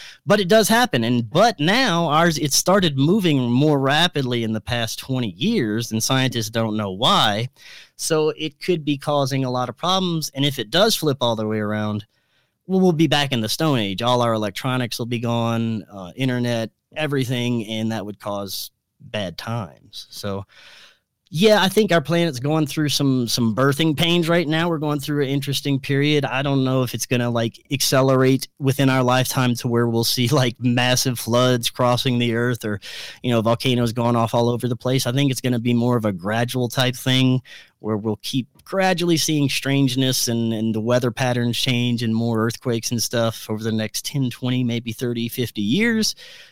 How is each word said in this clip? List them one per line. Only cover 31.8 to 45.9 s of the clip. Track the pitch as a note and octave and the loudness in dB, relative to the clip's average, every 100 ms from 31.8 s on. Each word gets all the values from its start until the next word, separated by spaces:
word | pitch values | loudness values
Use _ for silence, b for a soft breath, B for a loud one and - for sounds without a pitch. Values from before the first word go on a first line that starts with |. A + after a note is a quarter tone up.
| B2 B2 C3+ A#2+ | 2 2 0 0
the | A#2+ | 0
earth | A2+ A#2+ A#2+ A2 | 0 -2 -2 -4
or, | G#2 B B B B | -6 B B B B
you | B2 | 0
know, | A#2 | 2
volcanoes | A2 A2+ C3+ B2 A#2+ | 2 2 2 0 0
going | A#2 A#2+ A#2+ | 0 0 0
off | A2+ | 0
all | B2 A#2+ | 2 0
over | A#2+ A#2+ | 0 -2
the | A#2+ | -4
place. | B2 C3 B2+ | -2 -2 0
I | |
think | B2+ C#3+ | 0 0
it's | B2+ | 0
gonna | B2+ B2 | -2 -2
be | A#2+ | 0
more | A#2+ A#2+ B2 | 2 2 2
of | G#2+ | 0
a | |
gradual | F#2 F#2 A2 A#2+ B2+ A#2+ | -2 -2 -2 -2 -2 -2
type | - B2+ B2+ | 0 -2 -2
thing | C3 C3 C3 B2+ B B B _ | 0 2 4 2 B B B _
where | G#2+ G#2+ | -6 -4
we'll | A2 G#2+ | -2 -6
keep | - C3+ A2+ _ | -4 -6 -6 _
gradually | - F#3+ F#3 F3+ F3 D#3+ | -8 0 0 2 2 2
seeing | - D3+ C#3 | 2 0 0
strangeness | - C3+ C#3 C3+ B2+ C3 B2 - | 0 0 2 2 2 0 0 -2
and, | A#2 A#2 | -2 -2
and | A2 A2+ | -2 -2
the | A2 | -2
weather | A2 B2 B2 | 0 0 0
patterns | G#2+ B2+ B2 A#2+ A#2 | -2 -2 0 -2 -2
change | - A#2+ B2 A#2 | -2 0 0 0
and | A#2 | -2
more | A2+ A#2 A2+ | 0 0 0
earthquakes | A#2 - B2+ A#2 - | -2 -4 -4 -4 -4
and | A#2+ | -4
stuff | - A#2+ A2+ - - | -2 -2 -2 -2 -8
over | G#2+ | -6
the | A2 | -4
next | A2 A2 - | -2 -4 -6
ten, | - C#3+ B2+ | -6 -4 -4
twenty, | - B2 B2+ B2 | -4 -4 -2 -2
maybe | A#2 A#2+ | -4 -6
thirty, | A2 B2 A#2 A#2 | -6 -4 -4 -4
fifty | - A#2+ - | -4 -6 -4
years. | G2+ E3 A#3 | -2 0 0